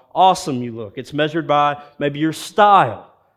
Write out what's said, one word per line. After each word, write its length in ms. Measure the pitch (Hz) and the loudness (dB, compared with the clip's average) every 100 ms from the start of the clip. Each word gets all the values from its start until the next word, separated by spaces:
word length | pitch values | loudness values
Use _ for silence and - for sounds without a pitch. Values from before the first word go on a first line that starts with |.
| _ | _
awesome 480 | 165 185 175 151 123 | 2 2 2 -4 -8
you 120 | 120 | -8
look. 240 | 113 104 - | -10 -14 -14
It's 160 | 123 | -8
measured 340 | 147 151 160 143 | -4 -4 -2 -2
by 340 | 147 147 143 - - | 0 0 -2 -12 -8
maybe 200 | 147 143 | -6 -4
your 140 | 160 | -4
style, 760 | 151 - - 208 190 127 98 - _ _ | -6 -4 2 4 4 2 -4 -16 _ _